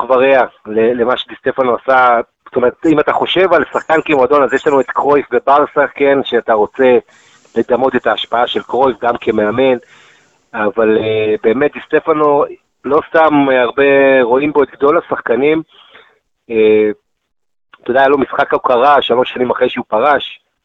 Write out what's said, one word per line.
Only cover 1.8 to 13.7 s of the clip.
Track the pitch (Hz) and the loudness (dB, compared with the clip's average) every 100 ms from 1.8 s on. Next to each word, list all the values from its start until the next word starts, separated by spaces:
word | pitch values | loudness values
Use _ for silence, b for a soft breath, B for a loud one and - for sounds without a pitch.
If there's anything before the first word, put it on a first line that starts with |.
| - 135 123 117 - _ | 0 2 2 2 -2 _
זאת | - 127 | -8 -2
אומרת, | 120 - 165 | -2 -2 0
אם | 151 | 0
אתה | 147 | 0
חושב | 120 131 170 185 | -2 -2 0 2
על | 170 131 | 2 0
שחקן | 117 - 160 | -6 -2 -2
כמועדון, | - 143 123 147 | 0 0 2 2
אז | 127 | 2
יש | 135 156 | 0 0
לנו | 139 | 0
את | 123 | 0
קרויף | - 127 143 113 | -2 0 0 0
בברסה, | 123 - 143 143 151 135 | -2 2 0 0 -2 -4
כן, | - 143 139 | 0 0 0
שאתה | - 117 - | 0 -4 0
רוצה | 110 107 - 131 120 - b b b b 113 | 0 0 2 2 2 0 b b b b -6
לדמות | - 120 131 127 | -2 0 0 -2
את | 117 | -2
ההשפעה | 104 - 117 120 | -4 -4 -4 -2
של | - | -6
קרויף | - 120 135 117 | -6 -2 -2 -2
גם | 117 117 | -4 -4
כמאמן, | - 107 104 117 135 123 _ b b b b b _ | -4 -2 -2 0 0 0 _ b b b b b _
אבל, | 113 107 107 110 110 | -4 -4 0 0 0
אה, | 110 110 107 107 | 0 -2 -2 -2
באמת | 113 117 147 | -2 0 -2
די | - - | -4 -4
סטפנו, | 151 - 156 147 143 - - _ _ | -4 -2 0 0 0 -2 -8 _ _
לא | 127 151 - | -2 -2 0
סתם, | 165 156 147 139 | 2 2 2 2
אה, | 131 | 2
הרבה | 120 | 0